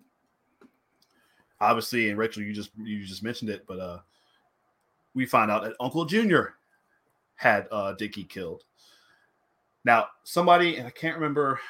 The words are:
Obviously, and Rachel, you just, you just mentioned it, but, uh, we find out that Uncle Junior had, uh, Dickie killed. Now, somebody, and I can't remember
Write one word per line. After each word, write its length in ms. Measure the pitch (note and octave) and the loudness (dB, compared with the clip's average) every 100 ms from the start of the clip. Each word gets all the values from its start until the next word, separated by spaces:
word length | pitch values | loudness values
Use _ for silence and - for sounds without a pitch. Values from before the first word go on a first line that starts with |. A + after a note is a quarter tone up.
| _ _ _ _ _ _ - _ _ _ _ _ _ _ _ - | _ _ _ _ _ _ -20 _ _ _ _ _ _ _ _ -2
Obviously, 480 | G#2+ A#2 - B2 G#2+ | 0 2 0 0 0
and 80 | G#2 | 0
Rachel, 260 | A2 G#2+ | -2 -4
you 100 | G#2 | -8
just, 180 | G#2 G2+ A2 | -8 -10 -12
you 280 | A2 G#2 G2 | -8 -8 -8
just 180 | F#2 | -8
mentioned 260 | A2 A#2+ A2 | -8 -6 -8
it, 160 | G2+ - | -8 -10
but, 120 | F#2 | -10
uh, 200 | F#2 F2 - _ _ _ _ _ _ _ _ _ _ C3 | -10 -12 -18 _ _ _ _ _ _ _ _ _ _ -6
we 100 | B2+ | 2
find 240 | B2 G#2+ | 2 4
out 120 | G#2+ | 0
that 120 | A2 - | -2 -6
Uncle 260 | B2+ D#3 D#3+ | -4 -4 0
Junior 500 | G#3 A3 D3+ G2 - _ _ _ _ _ _ _ - | 2 4 4 2 -6 _ _ _ _ _ _ _ 0
had, 320 | B2 G#2 G2 | 2 2 0
uh, 220 | G#2+ G2 | -4 -4
Dickie 300 | F#2+ G#2+ G#2 | -4 -8 -10
killed. 400 | F2+ G2 E2+ F2+ _ _ _ _ _ _ _ _ _ _ _ _ A#2+ | -12 -10 -10 -12 _ _ _ _ _ _ _ _ _ _ _ _ 4
Now, 220 | A#2 - - | 4 4 -6
somebody, 540 | - F3 F3+ F3 F3 D3+ | -4 2 6 6 6 -2
and 100 | B2 | -8
I 40 | |
can't 240 | - E3 D#3+ | -8 -6 -2
remember 440 | D3+ C#3+ C#3 C3 - | -2 0 0 -2 -8